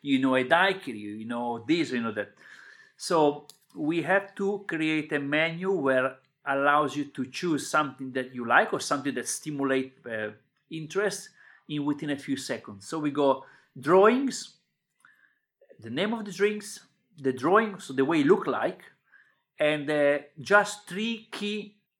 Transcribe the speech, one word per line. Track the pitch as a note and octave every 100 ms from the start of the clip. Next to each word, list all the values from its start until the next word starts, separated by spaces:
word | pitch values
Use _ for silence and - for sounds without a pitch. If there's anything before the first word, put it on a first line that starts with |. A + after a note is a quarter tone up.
you | C#3+ C3+
know | C3 C3
a |
daiquiri, | B2+ E3 F#3+ F#3+ C#3 A2
you | G#2 G#2+ A2
know | A#2+ A#2+ A#2 G#2+
this, | E3+ C#3
you | B2
know | A2+
that. | G#2 G2+ - - - - - - _
So | - F3 D3 C#3+ - - _ -
we | D3+ E3+
have | D3+ F#3+ G3 -
to | G3 G3+ G3
create | D#3+ D#3 D#3 D3+
a | D3+
menu | C#3 D3+ D#3+ E3 F#3
where | F#3+ C3+ C3 B2+ - _ _ -
allows | C#3 C#3 D3 D3 C#3+
you | C#3+
to | - B2+
choose | - F3+ D3 -
something | D#3 D3 - C3
that | B2+ B2+
you | B2+ A#2
like | B2+ A3+
or | F3+
something | - C#3+ C3+ B2
that | A#2
stimulate, | - - D3 C#3 C3+ C3 - -
uh, | A2+ G#2+ G#2+ _ _ _
interest | D#3+ D#3 F#3+ G#3 F#3+ - _ - - -
in | D3 C#3+
within | D3 D3+
a | C#3
few | - C3
seconds. | - A#2 - G2+ -
So | D#3+
we | D3+
go | C#3 C#3 C3+ - - _ -
drawings, | C3+ F#3 G#3 B3 C#4 - - - _ _ _ _ _ _ _ _ _ _ _ -
the | G#2+
name | B2 G#3
of | A3+
the | G#3
drinks, | F3 G3+ G#3+ G#3 - - _ _ -
the | C3
drawing, | A#2+ C3 G3+ A3 G3
so | -
the | C3+ C3+
way | E3
it | C#3
look | G3+ E3+
like, | A2 B2 F3+ - _ _ _ _ _ _ _
and, | D3+ D3+ C#3+
uh, | D3+ C#3+ C#3+ - -
just | B2+ G#3 G3+ - -
three | F3+ A3 A3+ -
key | - G#3 G#3+ G3+ - _ _